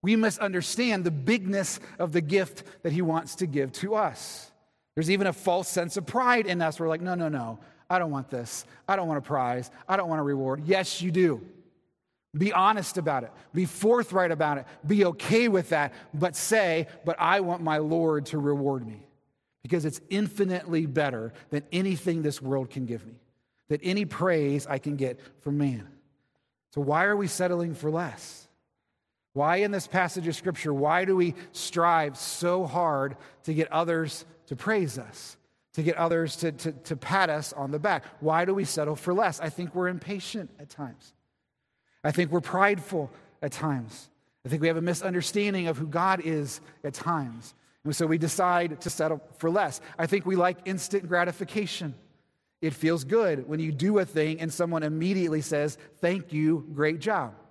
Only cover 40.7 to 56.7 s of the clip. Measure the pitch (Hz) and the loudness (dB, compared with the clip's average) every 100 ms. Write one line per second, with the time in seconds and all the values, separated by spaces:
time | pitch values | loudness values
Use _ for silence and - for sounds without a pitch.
40.7 | - 139 107 - _ _ _ _ _ _ | -12 -12 -12 -20 _ _ _ _ _ _
41.7 | _ _ _ 147 151 170 170 - 185 196 | _ _ _ -2 0 2 0 0 2 4
42.7 | 202 143 180 139 - - _ 147 - 156 | 4 -2 -4 -4 -10 -20 _ -8 -4 -2
43.7 | 139 113 - - _ _ _ 131 151 160 | -2 -4 -14 -20 _ _ _ -6 0 2
44.7 | 165 170 165 196 180 - 208 208 196 170 | 2 0 -2 -2 -2 0 0 0 0 -2
45.7 | 139 156 165 185 190 160 156 143 - - | -2 -2 0 2 2 0 -2 -4 -8 -16
46.7 | - 143 131 170 170 131 117 113 - _ | -10 -10 -6 -2 -2 -4 -8 -16 -20 _
47.7 | _ 151 143 165 160 160 - 180 175 175 | _ -6 -2 0 2 0 2 2 4 0
48.7 | 151 175 - 156 156 - - 165 180 175 | -4 -8 -2 -2 -2 -8 -4 0 2 0
49.7 | 131 - - 165 202 185 190 180 180 - | -4 -14 -4 0 0 2 4 4 2 -4
50.7 | 190 - 196 175 175 175 - 196 220 196 | -6 -2 -2 0 2 2 -2 -6 -4 -4
51.7 | - 165 123 - _ _ _ _ _ 160 | -6 -8 -10 -18 _ _ _ _ _ -4
52.7 | 135 156 170 135 220 214 147 127 156 160 | 0 2 2 2 2 2 0 -2 -4 -4
53.7 | 147 175 208 185 160 156 160 160 - 170 | 0 2 4 2 2 0 0 -6 -2 0
54.7 | 170 151 156 175 196 175 156 143 151 151 | 0 -2 0 0 2 2 0 0 0 0
55.7 | - - - 175 190 - 151 156 165 135 | -4 -18 -2 -2 0 -4 0 2 2 -2